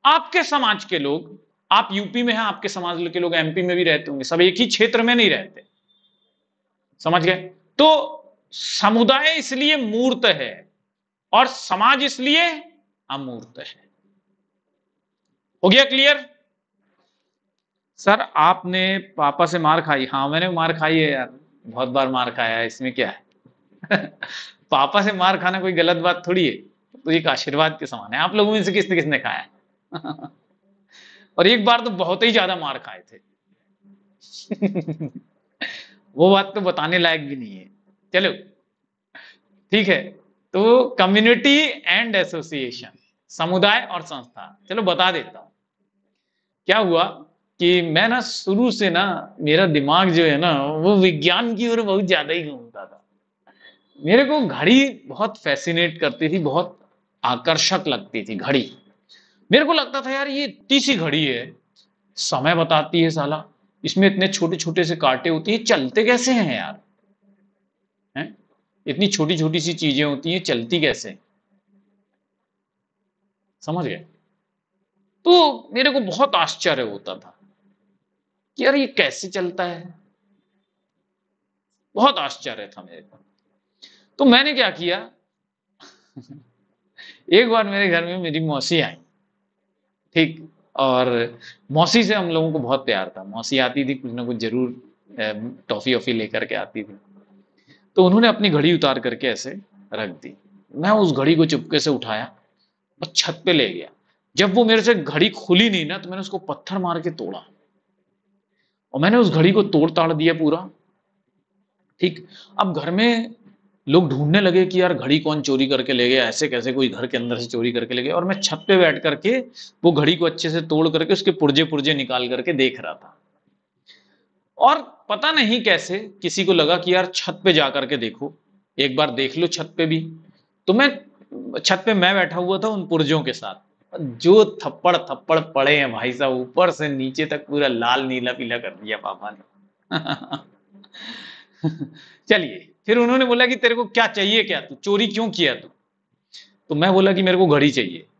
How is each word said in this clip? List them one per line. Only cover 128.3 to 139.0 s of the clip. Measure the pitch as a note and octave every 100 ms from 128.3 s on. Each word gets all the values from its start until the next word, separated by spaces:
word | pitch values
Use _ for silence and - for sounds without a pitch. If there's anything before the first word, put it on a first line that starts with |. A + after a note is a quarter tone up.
| - _ _ _ -
एक | C#3 C3
बार | D3+
देख | A#2+ C3+ C#3+
लो | E3+
छत | E3+ D#3+ -
पे | D#3+
भी। | D#3+ D#3+ - _ _ _ _ -
तो |
मैं, | G#3 C#4 C#4 - _ _ - - -
छत | - F#3+ A3+
पे |
मैं | G#3 F3+ G3
बैठा | E3+ E3+
हुआ | F3+ F#3+
था | A3
उन | G#3 D#3
पुर्जों | E3 D3 D#3
के | C3
साथ, | A#2+ G#2+ F#2 _ _ _ F3+
जो | C#3+ A#2 E3 G#3+ G#3 - D3
थप्पड़ | - F3 F3
थप्पड़ | - C3+ - D#3+
पड़े | D#3+ C#3 C#3 D3
हैं | C3+
भाई | A2 B2
साहब, | B2 C#3
ऊपर | B2+ B2+ E3 F3+
से | D#3 D3+
नीचे | C3+ C3 C3 D3+
तक | D3 -
पूरा | C#3+ C#3
लाल | A#2 A#2 C3
नीला | C3 B2+ B2
पीला | B2+ A#2+ A#2+
कर | G2+ F2
दिया | G#2+
पापा | G#2+